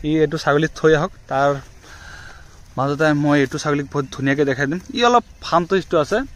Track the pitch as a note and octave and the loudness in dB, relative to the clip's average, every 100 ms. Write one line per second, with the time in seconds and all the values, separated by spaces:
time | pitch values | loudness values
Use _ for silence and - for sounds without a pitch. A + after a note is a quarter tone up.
0 | D3+ D#3+ D3+ D#3 - C#3+ D#3+ - D#3+ D#3 | 0 2 2 0 0 2 0 2 2 2
1 | F3+ - - C3+ C#3+ C#3 - - - - | 0 -8 -6 0 0 -2 -8 -20 -20 -20
2 | - - - - - - - - C#3 C#3+ | -20 -20 -20 -20 -20 -20 -12 -6 -4 0
3 | D#3 D3 D3 D3 C3+ D3+ D#3 C#3+ C#3 D3 | 0 2 2 2 0 -2 -2 -4 -4 -6
4 | C3+ - C3+ C#3 C#3 C3 C#3 F3 - - | -6 -4 -2 0 0 0 -2 -4 -6 0
5 | A#3+ A#3+ - - - E3 E3+ F#3+ - E3 | 4 4 0 -16 -2 0 2 -2 0 0
6 | C#3+ G#3+ C#4 | 0 -2 -4